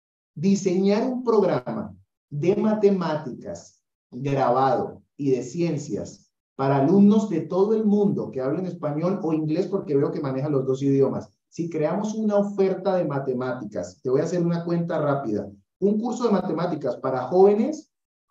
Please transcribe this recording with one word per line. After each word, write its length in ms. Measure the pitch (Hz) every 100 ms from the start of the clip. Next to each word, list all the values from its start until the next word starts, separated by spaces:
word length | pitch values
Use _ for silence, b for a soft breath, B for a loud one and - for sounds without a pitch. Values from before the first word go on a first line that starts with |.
| _ _ _
Diseñar 680 | - 185 196 196 180 196 208 262
un 140 | 247
programa 680 | 226 220 180 143 - 110 - - _ _ _
de 260 | 147 170 208
matemáticas 1300 | 214 214 202 190 160 151 240 - - - - _ _ _ _
grabado 920 | 123 139 135 127 123 127 117 - - _ -
y 140 | 139
de 120 | 123
ciencias 880 | - 175 170 143 - 98 85 - _ _ _ -
para 200 | 139 139
alumnos 520 | 143 196 202 220 -
de 140 | 160
todo 320 | - 185 208
el 100 | 220
mundo 460 | 214 208 196 139 -
que 100 | 131
hablen 260 | 143 170 180
español 540 | - 151 151 180 202
o 100 | 160
inglés, 340 | 156 151 160 202
porque 300 | 196 - 139
veo 140 | 151
que 100 | -
manejan 320 | 139 131 147
los 140 | 143 131
dos 160 | 131
idiomas. 480 | 139 135 135 110 - _ _
Si 220 | - 170
creamos 440 | 156 151 190 214
una 220 | 220 214 202
oferta 600 | 202 196 190 180 196 185
de 80 |
matemáticas, 960 | 156 135 135 123 127 - 104 - - -
te 80 | 131
voy 100 | 135
a 40 |
hacer 200 | 165 175
una 200 | 170 170
cuenta 360 | 170 170 165 160
rápida, 480 | 147 139 113 104 - - _ _
un 200 | 196 214
curso 240 | 233 220
de 80 | 240
matemáticas 640 | 190 - 165 175 151 127 -
para 320 | 135 131 -
jóvenes 640 | 180 202 208 277 320 - _ _ _ _